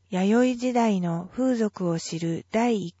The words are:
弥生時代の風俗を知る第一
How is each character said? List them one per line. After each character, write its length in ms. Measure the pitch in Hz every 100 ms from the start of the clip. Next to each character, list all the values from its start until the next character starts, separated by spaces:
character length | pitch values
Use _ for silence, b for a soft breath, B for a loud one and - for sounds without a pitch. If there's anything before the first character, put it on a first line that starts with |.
| _
弥 440 | 185 196 226 254
生 40 | 240
時 160 | 254
代 280 | 240 226 196
の 280 | 175 165 180
風 220 | - 262 233
俗 340 | 214 - 175
を 100 | 165
知 200 | - 165
る 260 | 165 165 -
第 360 | 220 240 220 175
一 80 | -